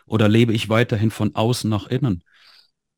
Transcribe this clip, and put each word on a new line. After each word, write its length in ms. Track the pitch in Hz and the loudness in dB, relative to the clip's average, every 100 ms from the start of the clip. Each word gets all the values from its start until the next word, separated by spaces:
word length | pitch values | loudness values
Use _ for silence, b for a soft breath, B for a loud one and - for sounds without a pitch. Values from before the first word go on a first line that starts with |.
| B | B
Oder 220 | 110 107 | 2 4
lebe 240 | 113 120 | 4 4
ich 160 | 104 95 | 0 0
weiterhin 420 | 110 120 110 110 | 0 0 0 -2
von 240 | - 104 | -2 -4
außen 360 | - 110 123 107 | -2 -2 -2 -2
nach 180 | 107 - | -4 -4
innen? 360 | 127 131 85 _ b b b b _ _ | -4 -2 -4 _ b b b b _ _